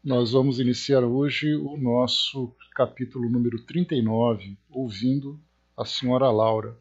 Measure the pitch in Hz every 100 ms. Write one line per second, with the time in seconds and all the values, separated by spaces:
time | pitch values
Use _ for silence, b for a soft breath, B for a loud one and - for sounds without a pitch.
0 | 147 123 117 131 135 123 123 123 - 139
1 | 120 127 143 131 151 151 143 147 127 120
2 | 123 - - 135 104 - - - 123 -
3 | 123 131 120 123 120 117 - 165 175 147
4 | 110 113 120 107 95 98 _ 127 127 101
5 | 123 139 139 151 _ _ _ - 104 -
6 | 127 127 135 107 113 110 104 113